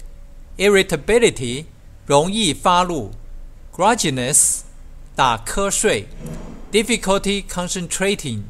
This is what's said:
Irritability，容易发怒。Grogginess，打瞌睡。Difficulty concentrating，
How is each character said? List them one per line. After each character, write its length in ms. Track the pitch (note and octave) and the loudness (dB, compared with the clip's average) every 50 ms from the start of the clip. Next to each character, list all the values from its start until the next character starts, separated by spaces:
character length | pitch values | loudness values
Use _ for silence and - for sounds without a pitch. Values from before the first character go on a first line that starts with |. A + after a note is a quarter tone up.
| - - - - - - - - - - - | -16 -16 -16 -16 -18 -18 -18 -18 -18 -12 -4
Irritability， 1080 | - F#3 G#3 G3+ G3 F#3 - F3 D3 C#3 - G#3+ A#3+ A#3 F#3 - - C3 A#2+ B2 C#3 D#3 - - - - - - - - | 2 4 4 6 6 4 2 0 -2 0 2 4 6 6 4 2 2 -4 -4 -4 -6 -8 -12 -18 -20 -20 -20 -20 -10 0
容 260 | - C#3+ C#3+ D#3 F#3 | 4 4 4 4 4
易 220 | G3+ A3+ A3 D#3+ C3 | 0 0 2 0 0
发 300 | - - F#3+ F3+ F3 F3+ | 2 2 4 4 4 4
怒。 280 | F3 E3+ D3 G#2+ F#2+ - - - - - - - - - - - - - | 2 -2 -4 -6 -8 -10 -14 -14 -14 -14 -14 -14 -14 -16 -18 -20 -10 -2
Grogginess， 840 | - F3+ G#3+ B3 A#3 - E3 C3+ B2+ B2 B2+ D3+ - - - - - - - - - - - - - - - - | 2 4 4 4 4 0 -2 0 -2 -2 2 2 4 4 2 0 -4 -8 -14 -18 -18 -18 -18 -16 -18 -18 -6 0
打 240 | - C#3 B2+ A#2 | 2 4 4 2
瞌 320 | A2 A2 - - G3+ G3 G3 | 0 -2 -4 -2 -2 0 0
睡。 380 | F#3 - - G#3 D3+ G#2+ G2 - - - - - - - - - - - - - | 0 2 2 2 2 0 -2 -6 -14 -12 -12 -10 -10 -10 -12 -12 -14 -14 -6 0
Difficulty 720 | - G#3+ A3 A3 A#3 - - F#3+ G3 G3 - G3 G3+ G3+ - | 2 2 2 2 0 0 2 2 2 2 2 0 -2 -2 -4
concentrating， 1000 | - - F3+ F3+ F3 - F#3 F3 D#3 - - F#3+ G3+ G#3 G3+ - C#3 A2+ G#2 G2+ | -6 -6 -6 -4 -4 -4 -6 -6 -6 -4 -2 0 0 0 -2 -4 -6 -6 -6 -8